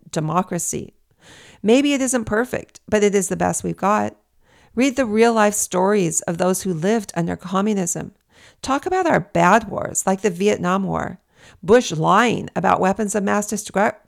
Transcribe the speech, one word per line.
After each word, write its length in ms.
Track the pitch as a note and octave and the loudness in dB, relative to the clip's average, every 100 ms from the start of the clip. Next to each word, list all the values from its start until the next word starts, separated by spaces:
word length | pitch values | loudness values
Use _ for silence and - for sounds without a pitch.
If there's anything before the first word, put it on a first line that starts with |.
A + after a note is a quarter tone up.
| - | -8
democracy? 840 | E3 D#3 E3+ F#3 F3+ - - - _ _ _ - - - - | -6 -2 -2 -2 -4 -6 -8 -10 _ _ _ -20 -20 -20 -4
Maybe 320 | G3+ B3+ C#4+ | 2 4 4
it 80 | C#4 | 0
isn't 240 | B3+ B3 A3 | 0 -2 -2
perfect, 540 | G#3 B3 - - - - | -2 -2 -6 -8 -18 -2
but 160 | G#3+ | 2
it 100 | G3+ | 4
is 140 | G3 F3+ | 2 0
the 80 | F3 | 0
best 280 | F3 E3 | -2 -2
we've 140 | F3+ - | -6 -4
got. 380 | F#3+ G#3 G#2 - _ _ _ _ _ | 0 0 -2 -8 _ _ _ _ _
Read 220 | - C4+ C4 | -2 0 0
the 100 | A#3+ | 0
real-life 480 | G#3+ A#3 A3+ G#3 | 4 4 4 2
stories 680 | G3+ - F#3 F#3+ G#3 E3+ - | 0 -2 0 2 2 0 -2
of 160 | - E3+ | -4 -2
those 260 | F3+ F#3 | 0 0
who 100 | F#3+ | -4
lived 380 | E3 F#3 A#3 G3+ E3+ | -4 -2 -2 -2 -6
under 200 | E3+ F3 | -4 -6
communism. 800 | F3 F#3+ G#3 G3+ E3+ D#3+ - - _ _ - _ | -6 -2 -2 -2 -4 -6 -10 -16 _ _ -20 _
Talk 240 | - C#4 F#4 | -4 -4 -2
about 180 | F#4 E4+ | -2 2
our 140 | A#3 | 0
bad 500 | - E3+ F3 A3 G#3 | 0 2 4 4 2
wars, 360 | - - - - | -6 -6 -4 -2
like 140 | F#3+ | -2
the 100 | A3 | -2
Vietnam 520 | F3 G3+ G#3 F3+ G3 | 0 0 0 0 -2
War. 360 | F#3 D#3+ D#3 F#3 _ _ - - | -2 -4 -6 -8 _ _ -20 -10
Bush 300 | E3 A#3+ B3 | 4 4 4
lying 580 | D#3 D#3+ F#3+ A#3+ - - - | 0 2 4 4 0 -4 -2
about 240 | F3 - | 0 2
weapons 340 | F#3 G3 G#3 | 2 0 -2
of 100 | G#3+ | -2
mass 240 | G3 G3+ G#3 | 0 0 -2
destru-, 480 | G#3 - F#3+ A3 - | -6 -4 -2 0 -2